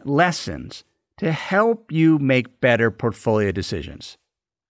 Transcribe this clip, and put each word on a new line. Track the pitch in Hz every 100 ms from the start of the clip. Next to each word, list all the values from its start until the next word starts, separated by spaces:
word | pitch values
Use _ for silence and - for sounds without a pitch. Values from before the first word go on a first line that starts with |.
| -
lessons | 143 175 - - 71 - - - _ _ -
to | 165
help | 156 - 196 226 226 -
you | 160 160 156
make | 135 127 120 _
better | 127 117 113
portfolio | - 117 95 117 107 101
decisions. | 95 87 90 78 - - - _ _ _ _ _